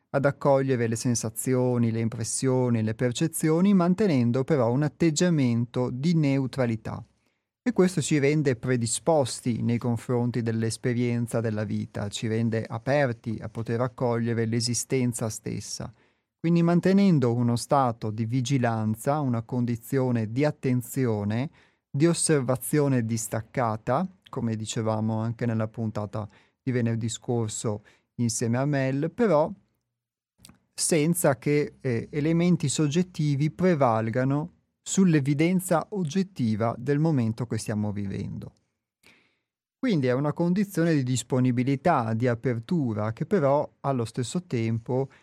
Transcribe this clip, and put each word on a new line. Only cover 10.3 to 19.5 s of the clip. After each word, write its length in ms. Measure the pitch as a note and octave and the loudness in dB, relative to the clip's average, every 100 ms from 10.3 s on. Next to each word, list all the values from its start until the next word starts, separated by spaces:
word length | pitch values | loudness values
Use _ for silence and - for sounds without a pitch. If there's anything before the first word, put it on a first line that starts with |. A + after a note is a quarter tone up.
| B2 | -2
dell'esperienza 1000 | A2+ A2+ A2+ - B2+ A#2+ A#2+ A#2+ A#2+ A#2 | -4 -2 -2 -2 -2 0 0 0 -2 -2
della 240 | A2+ G#2 | -2 -2
vita, 460 | G#2+ G#2+ A2 G#2+ G#2 | -4 -4 -6 -6 -6
ci 180 | - A2+ | -6 -4
rende 380 | A2 A2+ A2+ A2 | 0 0 -2 -4
aperti 720 | A#2 C3 D3 C3+ A#2 - A2 | -8 -2 0 0 -2 -6 -8
a 80 | A2 | -8
poter 320 | - A2 A#2 | -8 -4 -2
accogliere 680 | B2+ - B2 A#2 A#2 A#2 A2+ | -2 -2 -2 0 0 -2 0
l'esistenza 840 | A#2 A#2 A#2 - C3+ B2 A#2 A#2 | -2 -2 -4 -2 0 0 -2 -6
stessa. 600 | - A#2 A2 - - - - _ _ _ _ | -6 -8 -10 -10 -12 -14 -16 _ _ _ _
Quindi 240 | E3 E3+ | 0 2
mantenendo 720 | E3+ F3 F#3 F#3+ G3 D#3 B2 | 4 4 4 4 4 4 4
uno 220 | A#2 A#2+ A#2 | 2 0 0
stato 560 | - C#3+ B2+ A#2 A2+ | 2 2 2 0 -6
di 140 | G#2+ A2 | -4 -4
vigilanza, 960 | C3 B2 C#3 A#2+ A2 G#2+ A2 C#3 D3+ | -2 0 0 0 0 -2 -2 -2 0
una 220 | C3+ A#2 | 0 -2
condizione 840 | A2+ | -4